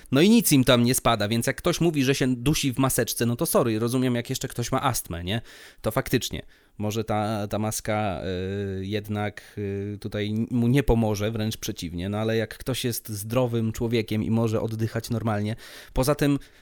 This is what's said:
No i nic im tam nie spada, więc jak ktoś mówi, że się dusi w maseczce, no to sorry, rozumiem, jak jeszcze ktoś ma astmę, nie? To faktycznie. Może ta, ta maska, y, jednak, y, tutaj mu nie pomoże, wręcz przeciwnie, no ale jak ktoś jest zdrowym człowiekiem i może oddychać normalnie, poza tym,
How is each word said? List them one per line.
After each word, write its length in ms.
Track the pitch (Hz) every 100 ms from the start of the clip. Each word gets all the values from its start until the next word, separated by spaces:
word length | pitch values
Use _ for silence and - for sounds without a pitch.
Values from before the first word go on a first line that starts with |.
| -
No 100 | 131
i 80 | 190
nic 220 | 233 -
im 120 | 139
tam 200 | 123 120
nie 120 | 120 131
spada, 320 | - 113 104
więc 200 | 117 117
jak 80 | -
ktoś 240 | 180 165
mówi, 220 | 165 151
że 120 | 131 139
się 200 | 131 127
dusi 380 | 123 156 139
w 40 | 120
maseczce, 480 | 135 - 117 - 117
no 100 | 120
to 100 | 165
sorry, 340 | 208 123 107
rozumiem, 360 | 117 127 127 120
jak 140 | 113
jeszcze 180 | 123 135
ktoś 240 | - 120
ma 100 | 131
astmę, 400 | 135 113 - 85
nie? 180 | 87 113 - - - -
To 100 | 110
faktycznie. 500 | 135 - 127 - - - - _ -
Może 260 | 104 107
ta, 440 | 104 107 107 110 104
ta 120 | 101
maska, 640 | 110 - - 107 107 82 82 90 92 101 98 95
y, 40 | 95
jednak, 560 | 104 101 107 104 - - -
y, 400 | 101 98 101 101
tutaj 320 | 110 104 104 107 113
mu 160 | 123 117
nie 160 | 135
pomoże, 480 | - 117 110 101 104
wręcz 260 | 113 110 -
przeciwnie, 520 | - 98 85 85 92
no 80 | 104
ale 200 | 110 113
jak 200 | 107 -
ktoś 280 | - 123 120
jest 240 | 113 -
zdrowym 640 | 107 107 120 127 117 110
człowiekiem 520 | 110 117 117 107 107
i 80 | 95
może 300 | 113 117 110
oddychać 480 | - 110 113 - -
normalnie, 460 | 117 113 104 104 110 - - -
poza 220 | - 131 143
tym, 240 | 143 143 - -